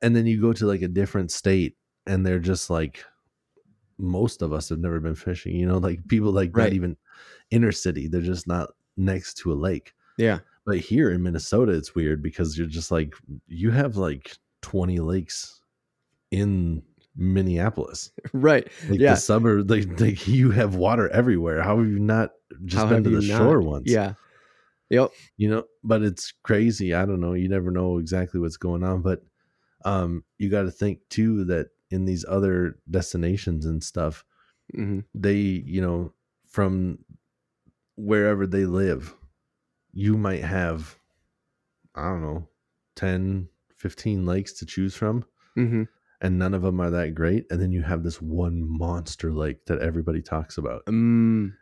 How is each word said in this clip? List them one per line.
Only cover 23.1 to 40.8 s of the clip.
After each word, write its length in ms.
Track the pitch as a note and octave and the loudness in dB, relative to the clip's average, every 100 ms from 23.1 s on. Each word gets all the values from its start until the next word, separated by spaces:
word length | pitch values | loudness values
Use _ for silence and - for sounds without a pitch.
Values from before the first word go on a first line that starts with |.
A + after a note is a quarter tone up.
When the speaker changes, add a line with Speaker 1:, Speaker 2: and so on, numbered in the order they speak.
Speaker 1:
the 100 | A2 | 2
Speaker 2:
you 60 | G#2 A2 | 2 4
Speaker 1:
shore 260 | B2+ D3+ | 4 4
Speaker 2:
not? 60 | D#2+ | 2
Speaker 1:
once? 220 | C#2 - | -2 0
Speaker 2:
Yeah. 220 | A2+ G2 G2+ _ _ _ _ _ _ _ | 0 0 -6 _ _ _ _ _ _ _
Yep. 220 | A#2 C3 - - - | 2 2 -2 -20 -2
Speaker 1:
You 120 | G#2 | 0
know, 140 | A2 - _ | 0 -4 _
but 180 | A2 A2 | 0 2
it's 320 | G#2 F2+ - - | 2 -2 -12 -12
crazy. 500 | - G#2 A#2 G#2+ F#2 | 0 4 4 2 0
I 120 | E2+ G2 | 0 0
don't 140 | F#2 | 0
know. 120 | F2 | 0
You 140 | F2+ F#2 | 0 0
never 200 | F#2+ F2+ | 0 0
know 260 | F2+ F2+ F2 | 0 0 0
exactly 400 | D#2+ F#2 F2+ F2+ | -2 -2 -2 -2
what's 180 | E2 - | -4 -4
going 260 | F2+ F2 | -4 -2
on, 180 | F#2 F#2 | -2 0
but, 220 | F2+ F2 - _ _ _ _ _ G2 | 0 -2 -6 _ _ _ _ _ -4
um, 380 | F#2+ F2 E2+ - _ | -2 -2 -6 -10 _
you 120 | G2+ | -2
gotta 220 | G2+ F#2 | 0 -2
think 280 | - G2+ F2 _ | -2 -4 -4 _
too 360 | - A2 G#2+ F2+ | 0 0 0 0
that 220 | E2+ - _ _ | -2 -4 _ _
in 140 | F#2 F#2+ | -4 -2
these 200 | F2+ - | -2 -2
other 520 | G2 G2 F2+ F2 - - | 0 2 2 0 -4 -4
destinations 760 | F2+ - F2 E2+ G2 - D#2+ D#2 | -4 -2 -2 -2 -2 -2 -4 -4
and 180 | D#2+ | -4
stuff, 420 | - F2 D#2 D#2 _ _ _ _ - - | -6 -4 -4 -6 _ _ _ _ -14 -8
Speaker 2:
Mm-hmm. 240 | G2+ G2 G#2 G#2+ | -6 -6 -8 -4
Speaker 1:
they, 200 | G2+ G2+ | 0 2
you 440 | G2+ F2+ C2+ F#2 | 0 -2 -4 -2
know, 320 | F#2 F2 E2+ - _ _ _ | -2 -2 -6 -12 _ _ _
from 520 | - G2 F#2+ F#2 - _ - _ _ _ _ _ _ _ - | -2 0 0 -4 -6 _ -20 _ _ _ _ _ _ _ -10
wherever 500 | G#2 G#2+ G#2 G2+ F#2+ | 0 2 2 2 0
they 200 | G2 F#2 | 0 0
live, 500 | F#2 F#2+ C#2 D#2+ - - _ _ _ _ _ _ | 0 0 -2 -8 -20 -20 _ _ _ _ _ _
you 240 | G2 G#2 G#2+ | -4 0 2
might 260 | G2+ F#2 | 0 -4
have, 520 | D#2+ F#2 F2 D#2+ | -2 -2 -2 -4